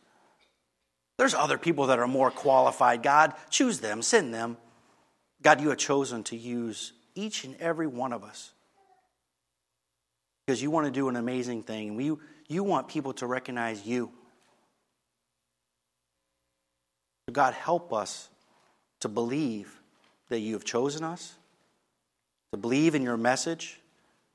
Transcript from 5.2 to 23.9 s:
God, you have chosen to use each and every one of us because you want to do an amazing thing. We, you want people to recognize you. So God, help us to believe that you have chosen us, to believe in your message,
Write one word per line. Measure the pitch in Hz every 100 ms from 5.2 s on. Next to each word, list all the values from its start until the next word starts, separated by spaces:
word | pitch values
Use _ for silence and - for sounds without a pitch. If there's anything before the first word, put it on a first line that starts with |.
| _ _
God, | 147 143
you | 147
have | 131
chosen | - 139 135 120
to | 101 117
use | 117 120 117 104 - - _ -
each | 214 -
and | 131 135
every | 170 165 156
one | 120 127
of | 117
us | 107 - - _ _ _ _ 370 _ _ _ _ _ _ _ _ _ _ _ _ _ _ -
because | 120
you | 139
want | 160 147
to |
do | 127 131
an | 123
amazing | 117 127 120 117
thing. | 107 110 107 110
We, | 143 151 - - -
you | 160
want | 202 156 -
people | 156 135
to | 127 123
recognize | 127 127 123 117 107
you. | 104 123 117 - _ _ _ _ _ _ _ _ _ _ _ _ _ _ _ _ _ _ _ _ _ _ _ _ _ _ _ _ _ _ -
So |
God, | 123 131
help | - - 170 175
us | 113 95 - - _ _ _ _ _ _ -
to | 117
believe | 107 117 143 143 107 98 - _ _ _ _ -
that | 117
you | 107
have | 107
chosen | - 117 135 151
us, | 160 170 - - _ _ _ _ _ _ _ _ _ _ -
to | 104
believe | 117 135 160
in | 151
your | 123 117
message, | 120 131 165 165 - - _